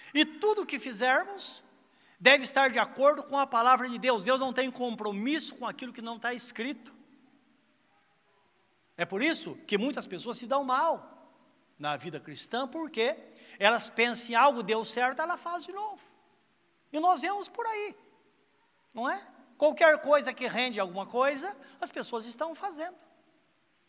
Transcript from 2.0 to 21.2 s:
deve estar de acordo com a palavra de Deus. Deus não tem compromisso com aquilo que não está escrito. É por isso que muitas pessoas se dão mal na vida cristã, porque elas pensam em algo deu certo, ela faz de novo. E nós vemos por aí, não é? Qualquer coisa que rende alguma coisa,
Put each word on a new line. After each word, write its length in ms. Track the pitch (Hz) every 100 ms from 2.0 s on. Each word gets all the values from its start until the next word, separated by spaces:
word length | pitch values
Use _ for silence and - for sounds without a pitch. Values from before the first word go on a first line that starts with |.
| _ _
deve 260 | 180 285
estar 260 | 254 269 269
de 80 | 233
acordo 440 | 208 - 277 302
com 140 | - 277
a 80 | 269
palavra 420 | 233 240 254 254
de 100 | 233
Deus. 260 | 247 233
Deus 160 | 185 262
não 120 | 262
tem 180 | 240 262
compromisso 840 | 247 247 220 214 196 233 311 - -
com 100 | 233
aquilo 260 | - 254
que 100 | 240
não 140 | 226 233
está 160 | 240
escrito. 600 | 247 - - 240 294 - - _ _ _ _ _ _ _ _ _ _ _ _ _ _ _ _ _ _ _ -
É 80 |
por 180 | 170 190
isso 340 | 302 311 180 131 -
que 100 | 202
muitas 300 | 254 254 202
pessoas 320 | 180 202 233
se 80 | 233
dão 160 | 277
mal 680 | 269 254 320 247 - - - _ _ _ _ _
na 180 | 147 143
vida 240 | 170 151
cristã, 460 | 151 139 - 233 262
porque 480 | 320 311 - 233 320 - - - -
elas 320 | 202 233 -
pensam 420 | - 240 233 -
em 20 |
algo 280 | 233 277 240
deu 220 | 196 220
certo, 360 | 220 240 247 269
ela 160 | 320 349
faz 280 | 339 349
de 80 | 302
novo. 280 | 381 427 392 - _ _ _ _ _ _ _ _
E 80 | 294
nós 200 | 349 339
vemos 280 | 330 403 370
por 180 | - 466
aí, 300 | 427 415 - _ _ _ _ _ _ _ _ _
não 160 | 220 254
é? 100 | 381 - - - _
Qualquer 420 | 302 302 330 302
coisa 320 | 262 294 254
que 140 | 240 240
rende 320 | 190 254 208
alguma 280 | 190 180 190
coisa, 500 | 240